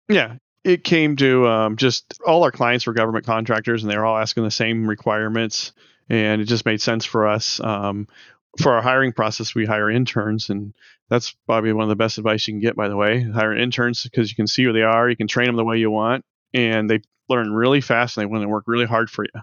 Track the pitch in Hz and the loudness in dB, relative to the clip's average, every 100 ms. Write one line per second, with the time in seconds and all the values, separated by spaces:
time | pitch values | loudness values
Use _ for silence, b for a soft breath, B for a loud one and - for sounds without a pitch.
0 | - 196 113 123 _ _ 185 175 - 165 | 0 2 2 -6 _ _ 0 2 2 2
1 | 151 143 135 127 120 110 110 110 127 - | 2 2 4 4 4 4 0 0 0 0
2 | - - 170 165 147 - 120 123 120 113 | -8 -6 2 4 2 2 0 0 -2 0
3 | 113 110 117 113 113 110 117 113 107 104 | 0 0 -2 -2 0 -2 0 -2 -2 0
4 | 110 110 110 117 110 - 113 113 110 104 | 0 0 -2 -2 -2 -2 -2 0 -2 -2
5 | 113 107 110 113 110 - - _ b b | -2 -2 -2 -2 -2 -4 -10 _ b b
6 | - 113 107 107 107 117 113 107 123 113 | -2 0 2 0 0 0 0 -2 0 -2
7 | - 113 107 107 - - 113 101 101 101 | -2 0 2 0 -2 -4 -4 -4 -4 -6
8 | 104 b b b _ - 147 117 123 131 | -10 b b b _ 0 2 4 4 2
9 | 131 120 110 - 110 117 107 107 107 120 | 2 0 -2 -2 -6 -2 0 0 2 0
10 | 123 117 107 110 - 101 104 - b b | 0 -2 -2 -4 -4 -6 -8 -16 b b
11 | - 120 - - - 113 110 107 107 107 | -2 -2 -2 -10 -2 0 0 0 0 0
12 | 113 - 110 110 - 104 113 - 104 101 | -2 -2 -2 -2 -4 -2 -2 -2 -2 0
13 | 104 123 117 110 110 107 123 120 120 117 | 0 0 -2 0 0 0 -2 0 -2 -2
14 | 123 127 107 113 104 - 127 113 110 113 | -4 -2 -2 -2 -2 0 0 2 2 4
15 | 120 113 104 123 123 117 113 113 110 107 | 2 0 -2 0 0 0 0 0 0 0
16 | 110 131 - _ _ 127 117 110 107 110 | -2 -2 -6 _ _ 0 0 0 0 -2
17 | - _ - 123 107 110 127 143 127 117 | -4 _ -2 -2 0 2 2 2 2 0
18 | 120 113 104 110 104 107 117 117 113 117 | 0 -2 -4 -2 -2 -4 -2 -2 0 0
19 | 113 - 104 113 | -2 -4 -8 -8